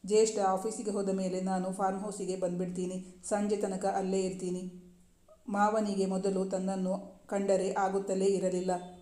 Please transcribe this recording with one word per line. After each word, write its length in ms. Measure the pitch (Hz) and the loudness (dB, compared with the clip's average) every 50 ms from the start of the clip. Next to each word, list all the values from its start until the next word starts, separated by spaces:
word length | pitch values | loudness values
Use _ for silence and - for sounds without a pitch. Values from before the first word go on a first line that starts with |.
| - | -2
ಜ್ಯೇಷ್ಠ 340 | 190 208 214 226 214 - 214 | 4 6 6 6 6 4 2
ಆಫೀಸಿಗೆ 520 | 196 190 190 185 185 220 208 - - 214 | 2 2 2 2 0 -4 -6 -4 -4 -2
ಹೋದ 180 | 202 202 196 196 | -2 0 0 0
ಮೇಲೆ 320 | 190 190 190 185 180 185 | 0 0 0 0 -2 -2
ನಾನು 320 | 185 190 190 185 180 190 185 | 0 0 0 0 0 -2 -2
ಫಾರ್ಮ್ 260 | - 196 190 190 196 | 0 0 0 0 -2
ಹೌಸಿಗೆ 360 | 202 214 196 - 190 175 185 | -4 -6 -6 -6 -4 -4 -2
ಬಂದ್ಬಿಡ್ತೀನಿ. 680 | 185 185 180 180 175 185 175 - 185 180 180 185 185 - - - - - | -2 -2 -2 0 -2 -2 -4 -2 -4 -4 -4 -4 -8 -10 -10 -18 -16 -4
ಸಂಜೆ 340 | - 214 208 208 208 208 | -2 0 0 2 0 0
ತನಕ 280 | 202 - 196 190 185 - | 0 0 -2 -4 -2 -2
ಅಲ್ಲೇ 360 | 196 196 196 190 185 185 190 | 0 0 0 0 0 0 0
ಇರ್ತೀನಿ." 520 | 190 185 180 - 185 180 180 180 185 180 - - - - - - - - _ _ _ _ - _ _ | 0 0 -2 -4 -4 -4 -4 -4 -6 -10 -12 -14 -20 -20 -20 -20 -20 -20 _ _ _ _ -20 _ _
ಮಾವನಿಗೆ 580 | - 202 202 208 214 214 220 208 202 202 190 190 | -4 2 4 4 4 4 2 2 2 2 0 0
ಮೊದಲು 400 | 185 190 190 190 196 190 190 190 | 0 0 0 0 0 0 0 0
ತನ್ನನ್ನು 760 | 190 190 185 185 190 196 190 185 185 190 190 - - - - - | 0 -2 -2 -2 -2 -2 0 0 0 -2 -2 -6 -12 -18 -20 -10
ಕಂಡರೆ 460 | - 208 202 196 196 190 185 185 196 - | -4 -2 -2 2 2 2 2 2 0 0
ಆಗುತ್ತಲೇ 520 | 196 196 190 190 196 196 - 190 190 190 | 0 0 2 0 0 0 0 0 2 2
ಇರಲಿಲ್ಲ. 460 | 196 196 185 185 180 165 180 185 185 180 175 - - - - | 2 2 2 0 0 0 0 0 0 -2 -2 -4 -10 -18 -20